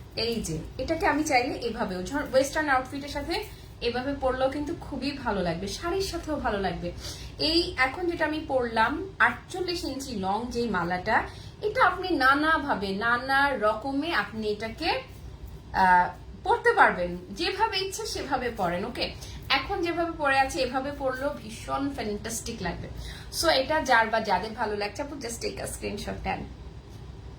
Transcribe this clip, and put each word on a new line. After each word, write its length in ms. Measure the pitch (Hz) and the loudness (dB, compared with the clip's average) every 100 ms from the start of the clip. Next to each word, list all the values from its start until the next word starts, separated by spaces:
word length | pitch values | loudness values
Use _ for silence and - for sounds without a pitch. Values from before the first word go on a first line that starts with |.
| - - 233 | -10 -4 -2
এই 100 | 226 170 | -2 -2
যে, 100 | 156 - - | -4 -6 -6
এটাকে 220 | - 320 381 | -2 2 4
আমি 100 | 285 302 | 2 4
চাইলে 240 | 254 262 370 240 | 2 2 -2 -4
এভাবেও, 320 | 226 196 185 | -2 -4 -4
ধর, 200 | 185 285 277 | -4 -4 2
ওয়েস্টার্ন 360 | 262 277 320 302 | 4 4 2 2
আউটফিটের 440 | 262 269 277 285 285 | 2 0 -6 -6 -6
সাথে 180 | 277 381 427 - - - 240 | -4 -4 -4 -12 -16 -4 -2
এভাবে 240 | 240 269 277 | -2 -2 0
পরলেও 280 | 262 254 269 294 | 0 2 0 0
কিন্তু 160 | 294 - - | -4 -6 -6
খুবই 240 | 277 277 285 | -4 -4 -2
ভালো 160 | 240 196 | -2 0
লাগবে, 240 | 175 170 202 - | 0 -2 -4 -4
শাড়ির 300 | 339 392 381 | -2 0 0
সাথেও 240 | 339 311 285 | -4 -4 -2
ভালো 220 | 233 202 190 | 0 0 0
লাগবে। 220 | 170 170 - - - - - | -2 -6 -8 -10 -10 -12 -2
এই 360 | 285 330 - - 262 | 2 2 2 2 0
এখন 160 | 359 349 | 2 -2
যেটা 140 | 320 302 | 0 0
আমি 100 | 311 285 | 0 0
পরলাম, 440 | 262 240 226 226 311 381 - | 0 2 2 2 2 -4 2
আটচল্লিশ 640 | 233 - - 370 349 339 | 2 2 -6 -4 -4 -2
ইঞ্চি 280 | 302 262 - 214 | -4 -6 -6 -4
লং 140 | 190 208 247 | 0 -2 -2
যেই 140 | 233 240 185 | -2 0 0
মালাটা, 400 | 170 180 214 262 - - - - 427 | 0 0 2 2 2 -6 -14 -6 -2
এটা 140 | 523 403 | 6 6
আপনি 180 | 359 370 302 | 4 0 4
নানাভাবে, 680 | 262 285 311 320 285 208 196 196 | 6 6 6 4 2 0 0 0
নানা 360 | 233 240 262 269 285 247 214 | 2 2 4 4 4 4 2
রকমে 420 | 214 277 277 320 262 | 2 0 0 2 0
আপনি 220 | 202 220 214 | 0 -2 -2
এটাকে, 360 | 202 220 - 330 | -2 -4 -2 0
আহ, 1160 | 508 - - - - - - - - 185 180 180 - - - | 0 -4 -12 -14 -12 -12 -14 -2 4 8 8 6 -2 -14 -4
পরতে 260 | 359 466 466 440 | 2 4 6 8
পারবেন। 300 | 233 180 175 175 - 202 | 6 6 -2 -4 -8 -4
যেভাবে 380 | 370 392 440 381 | -4 0 0 0
ইচ্ছে 220 | 392 427 453 | -2 -4 -6
সেভাবে 420 | 330 269 262 240 220 | -6 -2 -2 -2 -2
পরেন, 240 | 180 180 | 0 0
ওকে? 220 | 214 269 226 - - - - 277 | -4 -4 -6 -6 -12 -10 -2 0
এখন 180 | 277 392 339 | 0 0 0
যেভাবে 260 | 330 339 320 | 0 -2 0
পরে 140 | 285 269 | 2 4
আছে, 120 | 269 330 247 | 2 0 0
এভাবে 240 | 262 277 277 | 0 -4 -2
পরলেও 300 | 269 254 285 254 | -4 -2 -4 -4
ভীষণ 400 | 220 - 269 269 277 254 | -10 -10 -6 -2 -2 -4
ফ্যান্টাস্টিক 640 | 214 208 220 - - 226 180 | -4 -6 -6 -6 -6 -6 -6
লাগবে। 220 | 170 - - - - - - | -6 -8 -10 -12 -12 -8 0
So, 80 | 330 277 | 4 4
এটা 160 | 269 311 262 | 4 0 6
যার 180 | 233 226 | 6 6
বা 80 | 226 | 2
যাদের 320 | 202 180 220 233 | 2 0 0 -4
ভালো 140 | 214 208 | -2 -2
লাগছে, 260 | 202 247 | -4 -4
আপু, 120 | 277 294 | -6 -6
just 140 | 233 233 | -8 -6
take 140 | 208 196 | -6 -6
a 20 | - | -8
screenshot, 440 | - 208 214 - 196 196 | -6 -6 -6 -6 -4 -4
done। 160 | 160 - - - - - - - - - | -4 -6 -12 -14 -16 -16 -16 -14 -14 -14